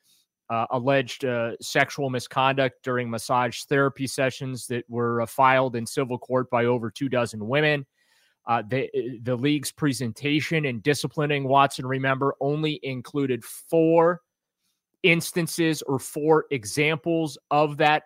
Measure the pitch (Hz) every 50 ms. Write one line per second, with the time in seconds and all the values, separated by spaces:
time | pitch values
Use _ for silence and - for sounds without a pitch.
0 | _ _ _ _ _ _ _ _ _ - 117 113 117 - - 127 120 135 139 139
1 | 135 113 - - - 127 123 120 117 117 107 - - - - 151 139 - - -
2 | 143 135 127 123 - - - 139 131 135 135 135 135 127 - _ - 131 127 123
3 | 123 117 113 113 - - 131 123 123 120 113 - - - 147 139 139 139 - -
4 | 135 127 - - 135 131 - - 143 131 131 117 - - 123 120 113 - 117 120
5 | 120 117 120 117 117 113 - - 135 131 131 131 131 131 117 120 113 - - 151
6 | 139 117 123 117 - - 127 127 127 - - 120 117 120 123 123 113 113 - -
7 | 143 135 120 123 120 110 - 110 104 107 131 147 151 151 151 143 135 - _ _
8 | _ _ _ _ _ _ _ _ _ - 120 117 107 104 123 131 131 - - 135
9 | 117 123 135 113 117 117 127 117 123 147 147 151 131 - - - 160 147 131 -
10 | 131 117 107 - - 147 147 151 127 - 170 160 151 139 123 113 - 147 143 -
11 | - 143 - - 147 147 147 143 139 131 135 139 139 139 - - 131 127 131 135
12 | 135 135 135 131 139 139 - - 135 139 147 151 156 156 151 - - 135 131 127
13 | 117 - - 147 139 131 123 120 - - - - - - - 165 160 165 165 170
14 | 165 170 180 170 - _ _ _ _ _ _ _ _ _ _ _ _ _ _ _
15 | - 180 165 170 160 - - 185 170 156 - - 165 160 156 147 - - 139 127
16 | - - - 156 147 156 160 151 147 - 143 131 107 98 - - 147 151 160 156
17 | - 175 165 165 160 151 135 - _ _ 143 147 156 151 147 143 156 151 151 151
18 | -